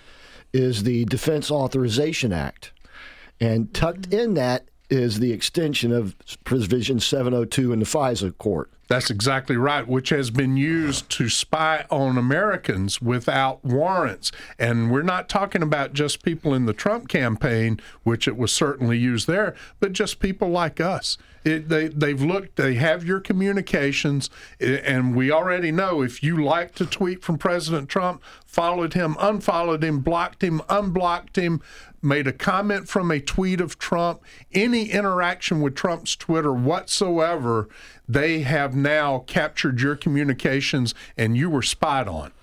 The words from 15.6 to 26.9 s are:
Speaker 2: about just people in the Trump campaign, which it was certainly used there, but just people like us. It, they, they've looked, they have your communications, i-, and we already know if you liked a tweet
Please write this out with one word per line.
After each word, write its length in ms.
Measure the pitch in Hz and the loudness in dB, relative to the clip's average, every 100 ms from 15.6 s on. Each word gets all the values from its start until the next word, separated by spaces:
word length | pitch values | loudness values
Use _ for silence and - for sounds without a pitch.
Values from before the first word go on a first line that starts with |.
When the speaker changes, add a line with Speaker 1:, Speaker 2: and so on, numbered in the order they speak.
Speaker 2:
about 300 | 156 147 131 | 0 0 -2
just 320 | 139 147 - | -2 -2 -2
people 300 | 175 160 151 | -4 -2 0
in 140 | 131 117 | 2 2
the 60 | |
Trump 360 | 101 208 233 233 | 0 -2 -2 -2
campaign, 720 | 160 123 110 139 113 113 107 - - | 0 0 0 0 2 0 -2 -6 -6
which 260 | 113 117 135 | -2 0 -2
it 80 | 113 | -2
was 160 | 113 | -2
certainly 440 | - 147 135 120 117 | 0 -2 0 0 2
used 300 | 123 117 131 | 2 0 0
there, 280 | 185 196 - - - | 0 -2 -4 -14 -4
but 100 | 196 | -2
just 300 | 185 196 - | 0 -2 -2
people 260 | 196 190 185 | -2 0 0
like 320 | 175 165 - | 0 0 0
us. 380 | 170 165 - - - - | -2 -2 -4 -8 -12 -4
It, 240 | 156 156 156 | -2 0 0
they, 220 | 156 160 | 0 0
they've 320 | 147 147 139 | 0 0 2
looked, 340 | 147 196 190 - | 0 0 -2 0
they 200 | 135 120 | 0 2
have 300 | 160 175 170 | 2 0 0
your 140 | 190 | -2
communications, 1080 | - 190 196 202 185 175 139 135 151 143 - - - - | 0 0 2 0 0 0 0 0 0 0 -4 -10 -20 -4
i-, 40 | 123 | 0
and 500 | 135 139 131 127 123 | 0 0 0 2 2
we 160 | 131 | 2
already 400 | 156 185 180 170 | 2 2 0 0
know 300 | 165 190 160 | 0 0 0
if 220 | 127 - | -2 -2
you 180 | 147 165 | -2 2
liked 380 | 143 165 175 - | 2 2 0 -4
a 60 | |
tweet 380 | 175 | -4